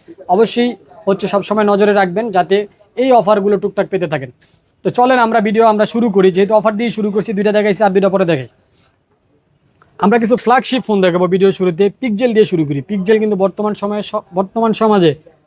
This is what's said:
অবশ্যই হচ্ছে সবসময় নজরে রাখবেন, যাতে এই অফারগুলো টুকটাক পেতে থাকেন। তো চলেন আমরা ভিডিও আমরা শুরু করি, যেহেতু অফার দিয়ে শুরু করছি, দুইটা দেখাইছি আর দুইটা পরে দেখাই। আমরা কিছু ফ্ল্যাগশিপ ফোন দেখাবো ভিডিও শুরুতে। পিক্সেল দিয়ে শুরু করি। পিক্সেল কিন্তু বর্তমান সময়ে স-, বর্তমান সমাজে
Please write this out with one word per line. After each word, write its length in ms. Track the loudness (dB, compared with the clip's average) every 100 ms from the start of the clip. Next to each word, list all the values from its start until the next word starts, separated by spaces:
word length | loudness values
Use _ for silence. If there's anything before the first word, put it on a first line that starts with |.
| -8 -12 -2
অবশ্যই 480 | 0 0 0 -2 -4 _ -8 -4
হচ্ছে 220 | -2 -2
সবসময় 360 | -2 -2 0
নজরে 300 | 2 2 2
রাখবেন, 380 | 2 0 -2 -2
যাতে 360 | -2 0 0 -2 _ _ -2
এই 160 | 2
অফারগুলো 460 | 2 4 2 0 0
টুকটাক 300 | -2 -4 -4
পেতে 200 | -4 -4
থাকেন। 240 | -6 -8 -18 _ _ _ _
তো 60 | -4
চলেন 300 | 0 2 2
আমরা 200 | 2 0
ভিডিও 260 | 0 2 2
আমরা 200 | 2 0
শুরু 240 | 0 0
করি, 220 | 2 2
যেহেতু 220 | 2 2
অফার 240 | 2 0 -2
দিয়ে 120 | -4
শুরু 220 | -4 -4
করছি, 220 | -4 -4
দুইটা 180 | -2 0
দেখাইছি 320 | 0 0 0
আর 60 | 0
দুইটা 200 | 2 0
পরে 160 | 0 0
দেখাই। 220 | -2 -4 _ _ _ _ _ _ _ _ _ _ _ _ _ _ -2
আমরা 180 | 0 2
কিছু 180 | 2 0
ফ্ল্যাগশিপ 480 | 2 0 0 -4
ফোন 180 | -2 0
দেখাবো 260 | 2 2 0
ভিডিও 240 | 2 0
শুরুতে। 380 | 0 -2 0 -2 -2
পিক্সেল 340 | -6 -2 0
দিয়ে 120 | 2 2
শুরু 200 | 0 -2
করি। 160 | -4
পিক্সেল 380 | -6 -4 0 0
কিন্তু 160 | 0 0
বর্তমান 380 | -2 -2 -6
সময়ে 300 | -4 -6 -6
স-, 120 | -6 -8 -8
বর্তমান 400 | -6 -4 -2 -2
সমাজে 420 | 0 2 4 2 0 -8 _